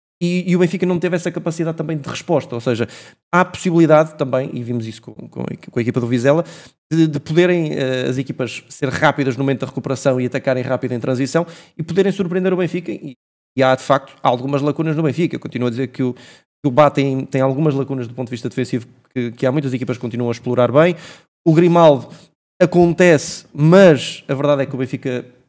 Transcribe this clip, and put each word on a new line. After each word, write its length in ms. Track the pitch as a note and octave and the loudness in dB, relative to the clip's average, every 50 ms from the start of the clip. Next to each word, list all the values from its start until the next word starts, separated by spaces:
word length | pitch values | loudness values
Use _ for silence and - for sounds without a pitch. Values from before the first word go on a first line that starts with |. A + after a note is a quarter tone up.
| _ _ _ - | _ _ _ -4
e, 220 | E3+ F3 F3+ F3+ F3 F#3 | -4 -2 -2 -2 0 0
e 20 | F3+ | 2
o 60 | F3 | 2
Benfica 260 | F#3 E3 G3+ F#3 F#3 | 2 2 0 -2 -2
não 140 | F3+ F3+ E3 | -2 -2 -2
teve 160 | F3+ F3 F3+ | -2 -2 -2
essa 160 | E3+ - F3+ | -4 -4 -6
capacidade 460 | F3 F3 D#3+ F3 D#3+ E3 E3 E3 D#3+ | -6 -6 -6 -6 -6 -4 -4 -6 -6
também 200 | E3 D#3 D#3 D#3+ | -6 -6 -6 -6
de 100 | D3+ C3+ B2+ | -8 -8 -10
resposta, 440 | A#2 - - - E3 C3+ - - B2 | -12 -8 -4 -2 0 0 -2 -4 -8
ou 60 | A#2 | -6
seja, 300 | - C3 A#2 G#2+ - - - - - - - _ _ _ - | -2 -2 -2 -2 -2 -4 -8 -14 -20 -20 -20 _ _ _ 0
há 60 | - | 0
a 60 | - | 0
possibilidade 680 | - - - - F#3 E3 E3+ E3 D3 D#3 D3+ D#3+ D#3+ - | 0 -2 -6 -2 0 2 4 4 6 6 4 4 2 -2
também, 320 | - C#3+ C3 C3 B2+ C3+ - - | -6 -4 -4 -2 -4 -4 -4 -8
e 80 | B2 | -8
vimos 240 | A#2 A#2+ A#2+ A#2 A2 | -6 -6 -6 -6 -6
isso 160 | A2+ A2 - | -8 -12 -14
com, 120 | - - - | -18 -20 -20
com, 320 | - - - - B2 A#2+ | -18 -18 -14 -12 -10 -10
com 340 | - - - - - - B2+ | -10 -10 -12 -14 -8 -6 -4
a 20 | |
equipa 200 | A2 A#2 - B2+ | -2 -2 -2 -2
do 60 | A#2+ | -2
Vizela, 360 | A#2 B2+ A#2+ A#2 C#3 D3 E3 E3+ - - - - - _ _ _ - | -2 -2 0 2 2 2 0 -2 -6 -10 -20 -20 -20 _ _ _ -2
de, 160 | D#3+ E3 D#3+ | 0 2 2
de 120 | D#3+ C#3+ C#3 | 2 0 -4
poderem, 500 | - - D#3 E3+ F3+ F3+ F3+ F3 D#3+ D3+ | -6 0 2 2 4 4 2 0 -2 -2
eh, 340 | - - C3+ C3 C3 B2+ B2+ C3 | -4 -4 -4 -4 -4 -2 -4 -4
as 80 | B2+ | -4
equipas 440 | C3+ C3 - - - B2+ A2+ - - - | -4 -6 -6 -6 -8 -8 -8 -8 -12 -16
ser 220 | - - - C#3+ C3 | -18 -10 -6 -6 -6
rápidas 480 | A#2+ - D#3 D3 C#3+ D3 C#3 C3+ A#2 | -2 0 0 0 2 0 -2 -2 -2
no 60 | B2 C#3 | -2 -2
momento 160 | C3+ C3+ A#2 | -2 -2 -2
da 60 | - | -6
recuperação 520 | B2+ - C3 - C3 C3+ - - C#3 B2+ B2+ | -8 -8 -8 -6 -6 -4 -2 0 0 0 0
e 60 | B2 | -2
atacarem 360 | A#2 - C3 - C#3 B2+ B2+ | -4 -4 -4 -2 -2 -2 -2
rápido 300 | A#2+ B2+ C3 B2 - B2 | -2 -4 -4 -4 -4 -4
em 80 | B2 A#2 | -6 -4
transição 480 | - C3+ C3 A#2+ C#3 C3 - E3 E3+ E3+ - - - _ _ | -4 -4 -2 -2 -2 -2 -2 -2 -4 -4 -10 -20 -20 _ _
e 40 | - | -10
poderem 300 | D#3+ - E3 G3 F#3+ G3 | -10 -4 0 0 0 0
surpreender 400 | G3 G3+ F#3+ E3+ F3+ F#3 F#3 F#3+ | 0 -2 -4 -4 -2 -2 -2 0
o 60 | F#3 | 0
Benfica 340 | F3 F3+ - - F3+ E3+ - | 0 -2 -2 -4 -6 -8 -8
e, 220 | D3+ - - C#3+ B2 _ _ _ _ _ _ _ - | -10 -10 -12 -16 -16 _ _ _ _ _ _ _ -2
e 60 | C3 C3 | 0 2
há 100 | C3 C3 | 2 2
de 80 | B2+ - | 2 2
facto 300 | - C#3 - - - - _ | 0 0 0 -2 -6 -10 _
algumas 400 | - C3+ B2 A#2+ B2+ C#3 C#3+ C#3 | 0 0 0 0 -2 -2 -2 -2
lacunas 320 | C#3+ D3 C#3+ - D#3 D#3+ D3+ | -2 -2 -2 -2 -2 -2 -2
no 100 | D#3 E3 | -2 -2
Benfica. 340 | C#3+ A#2+ D#3+ F3 - C3 | -2 0 -2 -2 -2 -4
Eu 20 | - | -6
continuo 280 | - - - A#2+ B2 | -8 -8 -6 -4 -4
a 40 | B2 | -4
dizer 160 | A2+ B2 C3+ | -4 -4 -6
que 160 | A#2+ - - C3 | -6 -4 -4 -4
o, 80 | B2 B2 | -4 -4
que 540 | - - - - _ _ _ _ _ - | -6 -14 -20 -20 _ _ _ _ _ -4
o 40 | C#3+ | 0
Bá 180 | B2 D3 D3+ C#3+ | 4 4 4 4
tem, 340 | C#3+ D3 C#3 C#3 C3 C3 C3+ | 4 2 0 0 -2 -4 -4
tem 140 | - - C3+ | -4 -2 0
algumas 340 | C3 C3+ C3 C#3 D#3+ D#3 C3 | 0 0 0 0 0 0 0
lacunas 320 | C3+ C3+ - C#3 C3 A#2+ | -2 -4 -4 -6 -8 -8
do 80 | A#2 A#2 | -8 -10
ponto 140 | C3 B2+ | -10 -10
de 40 | A#2 | -10
vista 180 | A#2+ A#2 - A#2+ | -8 -8 -10 -8
defensivo 380 | - C3 B2 - B2+ A#2 A#2 - _ _ _ _ - | -6 -6 -6 -4 -4 -6 -6 -10 _ _ _ _ -6
que, 180 | B2+ A#2+ A#2+ | -6 -6 -6
que 140 | A2+ - C#3 | -4 -2 -2
há 80 | B2+ C3 | 0 0
muitas 200 | D#3 C#3 C3 B2+ | 0 -2 -4 -4
equipas 220 | B2 B2+ - B2 | -4 -4 -6 -6
que 60 | A#2 | -6
continuam 260 | B2 A2+ - A#2+ A#2+ A#2+ | -8 -8 -6 -4 -4 -4
a 40 | A#2 | -4
explorar 360 | - - B2+ B2 B2 B2 A#2 | -4 -4 -2 0 2 2 4
bem. 280 | A#2+ D3 E3 F3+ E3 E3 - - - - _ _ _ _ - | 4 4 4 4 2 -4 -10 -20 -20 -20 _ _ _ _ 0
O 60 | E3+ D#3 | 2 4
Grimaldo 560 | D#3+ F3+ E3+ E3+ E3+ E3 D#3 C#3+ B2 - - - - - _ _ _ _ _ _ - | 6 6 6 6 8 8 6 6 4 0 -10 -20 -20 -20 _ _ _ _ _ _ 0
acontece, 840 | F3+ D#3+ - F3+ F3 E3+ E3 F#3 F3+ F3 D#3+ C3+ - - - - - _ - | 0 2 4 4 4 4 4 4 4 6 4 4 2 -4 -12 -14 -16 _ -2
mas 680 | C#3+ D3+ D#3+ F3 G3 G3 F3 D3+ A#2+ - - - - - | 2 4 6 8 8 10 8 8 6 0 -6 -12 -10 -8
a 60 | - C#3 | -6 -4
verdade 300 | C3 C#3+ C#3+ D3 C3+ C3 | -2 0 0 0 0 -2
é 20 | |
que 100 | C3 C3+ | -4 -4
o 20 | |
Benfica 480 | B2+ C3 B2+ - B2 - C3+ B2 B2 A#2+ - _ _ _ | -6 -6 -6 -6 -6 -6 -6 -6 -6 -8 -10 _ _ _